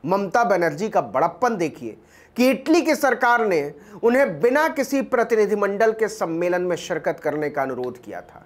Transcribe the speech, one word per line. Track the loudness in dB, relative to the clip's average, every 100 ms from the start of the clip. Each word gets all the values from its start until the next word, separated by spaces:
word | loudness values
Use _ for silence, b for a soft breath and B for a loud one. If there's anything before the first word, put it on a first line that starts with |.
| 0
ममता | -2 0 0
बनर्जी | 2 2 2 -2 -2
का | -2
बड़प्पन | -2 0 -2 0 -2 0
देखिए | -4 -6 -14 -14 b b b 2
कि | 2
इटली | 2 2 2
की | 4 2
सरकार | 2 2 2 2 2
ने | 0 -2 -10 B B
उन्हें | 2 4 2 2
बिना | 2 2 0
किसी | -2 -2 -2
प्रतिनिधिमंडल | 0 0 2 2 2 2 0 2 0
के | 2 -4
सम्मेलन | -2 -4 -2 0 0
में | -2 -4
शिरकत | -4 -4 -4 -4
करने | -4 -4 -4
का | -2
अनुरोध | -4 -4 -8 -10
किया | -14 -16
था | -16 -20